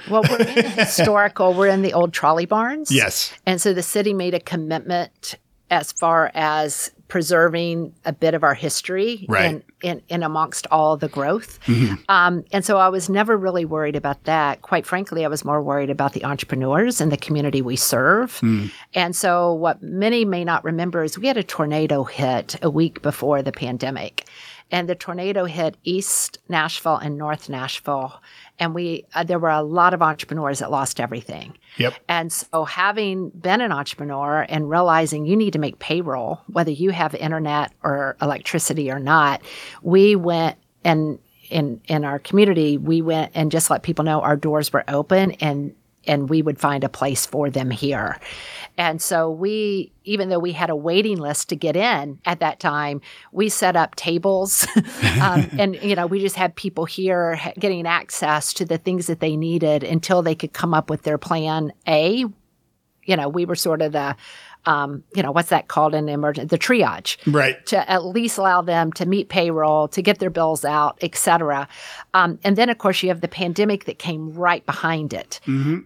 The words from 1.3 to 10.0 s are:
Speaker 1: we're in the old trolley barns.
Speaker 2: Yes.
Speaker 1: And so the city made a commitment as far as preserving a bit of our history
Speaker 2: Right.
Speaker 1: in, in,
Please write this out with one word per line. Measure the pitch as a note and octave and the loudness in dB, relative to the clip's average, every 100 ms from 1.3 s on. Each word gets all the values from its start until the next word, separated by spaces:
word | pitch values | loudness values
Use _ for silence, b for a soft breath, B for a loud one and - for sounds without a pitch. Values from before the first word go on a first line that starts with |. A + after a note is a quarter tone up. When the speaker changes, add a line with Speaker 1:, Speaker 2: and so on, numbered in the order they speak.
| - F#3 | 4 2
Speaker 1:
we're | F3+ G3 | 4 4
in | F#3+ | 4
the | G3 | 2
old | E3+ F3 | 2 2
trolley | - D3 D#3+ F3 | 2 2 2 2
barns. | G#3+ A#3 D4+ D4+ | 0 0 -4 -2
Speaker 2:
Yes. | C3+ G#2 - - - - | 0 0 -2 -6 -6 -2
Speaker 1:
And | F3+ | 0
so | G#3 | 0
the | F3+ | 0
city | E3+ G#3 G#3 | -2 -2 0
made | G3 F3+ | -2 -2
a | F3 | -4
commitment | - F3 D#3 D#3+ - F3 E3+ _ - - _ _ - | -4 -6 -4 -6 -4 -4 -4 _ -16 -16 _ _ -2
as | F3 D3+ | -2 -2
far | - E3 E3 D#3+ | -2 2 4 2
as | - D#3 D3+ D3+ - - _ - | 0 0 0 -2 -4 -8 _ -6
preserving | F#3 D#3 F3 E3+ E3 E3+ E3+ E3 - - | -4 2 4 4 2 -2 -4 -6 -8 -8
a | |
bit | D3 D#3+ D#3+ | 0 0 2
of | |
our | D#3 | 2
history | C3+ D#3 - - F#3 G#3+ A#3 F3+ | 2 -2 -4 -4 -2 -2 -4 -2
Speaker 2:
Right. | G2+ E3 | 2 2
Speaker 1:
in, | D#3 - - | 0 -10 -8
in, | F3+ C#3+ | -6 -6